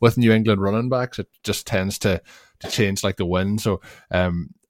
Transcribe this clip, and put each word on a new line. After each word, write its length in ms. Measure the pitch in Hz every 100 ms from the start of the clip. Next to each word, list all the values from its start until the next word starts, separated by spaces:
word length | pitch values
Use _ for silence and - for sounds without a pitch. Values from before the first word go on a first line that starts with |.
with 180 | 117 123
New 140 | 117
England 280 | 110 110 98
running 280 | 98 110 123
backs, 320 | 127 123 -
it 80 | - _
just 200 | - 98
tends 320 | - 98 95 -
to, 200 | 104 90 - - _ _
to 100 | -
change 360 | - 101 98
like 140 | 101 -
the 60 | 90
wind. 340 | 90 98 107
So, 200 | 113 92 - - -
um, 420 | 90 90 87 71 - _